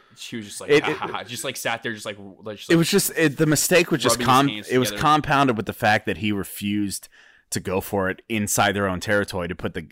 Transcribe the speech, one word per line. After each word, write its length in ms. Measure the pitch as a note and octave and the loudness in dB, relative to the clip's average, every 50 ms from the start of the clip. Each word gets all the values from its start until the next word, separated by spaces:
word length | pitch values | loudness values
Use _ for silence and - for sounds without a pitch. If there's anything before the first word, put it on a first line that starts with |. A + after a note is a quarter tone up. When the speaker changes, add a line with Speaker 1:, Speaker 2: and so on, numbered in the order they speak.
| _ _ _ | _ _ _
Speaker 1:
She 200 | - - - B2 | -18 -16 -12 -12
was 80 | A2+ G#2 | -12 -12
just 140 | G2+ - - | -12 -12 -8
like, 100 | F#2+ F#2 | -2 2
Speaker 2:
It, 120 | C#3+ D#3 D#3 | 2 2 2
Speaker 1:
"Ha, 60 | - | 0
Speaker 2:
it, 60 | D3+ - | -2 -4
Speaker 1:
ha, 100 | G#2+ F#2 | -6 -8
ha," 160 | G2+ F#2+ F#2+ | -8 -8 -10
just, 180 | G#2 A#2+ A#2 | -10 -10 -8
like, 140 | - C#3 B2 | -8 -8 -8
sat 260 | - - B2 A#2 A2+ | -6 -6 -6 -6 -4
there, 100 | - A#2+ A2 | -6 -8 -8
just 120 | G#2 - | -8 -10
like, 100 | A2+ G2+ G2+ G2 G2 F#2 - | -10 -12 -12 -14 -20 -20 -16
like, 160 | G2+ A2 G#2 - | -14 -14 -14 -6
just, 120 | - - | 0 2
Speaker 2:
it 40 | E3+ | 4
Speaker 1:
like, 40 | E3 | 4
Speaker 2:
was 120 | E3 - | 4 4
just, 220 | G3 G3 - - - | 2 2 2 0 2
it, 200 | D#3 D#3+ D3+ B2+ - | 2 2 2 2 2
the 60 | D#3+ | 2
mistake 440 | D3+ D3+ - - - F3+ E3+ F3+ - | 2 4 2 2 4 4 4 4 2
was 120 | E3+ C3+ | 0 2
just 120 | - B2 A2+ A2+ | 2 2 2 2
Speaker 1:
rubbing 80 | B2 | 4
his 0 | |
Speaker 2:
com-, 220 | B2+ B2+ C3 C#3+ C#3 | 4 6 6 4 2
Speaker 1:
hands 200 | G#2+ G#2+ G2 - | 0 -6 -4 0
Speaker 2:
it 100 | A#2 B2+ | 2 2
was 100 | B2 G#2 | 2 2
Speaker 1:
together. 140 | G#2 G#2 | 0 0
Speaker 2:
compounded 540 | D#3+ D3 D3+ D3+ - D3 D3 C#3 C#3+ C3 A#2 | 2 4 4 4 2 2 2 2 4 2 2
with 100 | G#2 G2 | 0 -2
the 60 | - G2 | -6 -4
fact 300 | - A#2+ G#2 G#2+ A2 - | 0 2 2 2 2 0
that 120 | A2 F#2 E2 | -2 -4 -2
he 140 | G#2+ G#2 | -2 -2
refused 760 | G#2 G2 F2 - - - G#2 G2+ G#2 G#2 G#2 F#2+ F#2+ - - - _ - - - _ _ _ - | -2 -2 -4 -6 -8 -6 -4 -2 0 0 0 -2 -4 -6 -10 -14 _ -20 -20 -20 _ _ _ -8
to 100 | - G#2 | -8 -6
go 200 | F2+ G2 F#2 F#2+ | -4 -2 -2 -2
for 280 | - - G#2 G2+ F#2+ F#2 | -2 -2 -2 0 0 0
it 120 | F#2 - - - | -2 -4 -6 -6
inside 440 | A2+ G#2+ G#2 G2+ - - G#2 G#2 | -4 -2 -2 0 0 2 2 2
their 160 | F#2+ G2+ G2+ F#2+ | 2 2 0 0
own 100 | F2+ F2 | 0 -2
territory 480 | - G#2+ G#2 G2+ G2 - - F#2 F2 | -2 0 2 2 0 0 -4 -4 -4
to 80 | E2+ F2+ | -6 -6
put 200 | - - G2+ - | -6 -8 -8 -8
the, 120 | F2+ D#2 - | -8 -12 -12